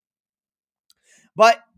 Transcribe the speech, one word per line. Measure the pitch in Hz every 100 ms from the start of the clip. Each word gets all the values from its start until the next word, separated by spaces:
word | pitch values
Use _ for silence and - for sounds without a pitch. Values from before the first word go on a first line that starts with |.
| _ _ _ _ _ _ _ _ _ _ _ _ _ -
But | 220 226 _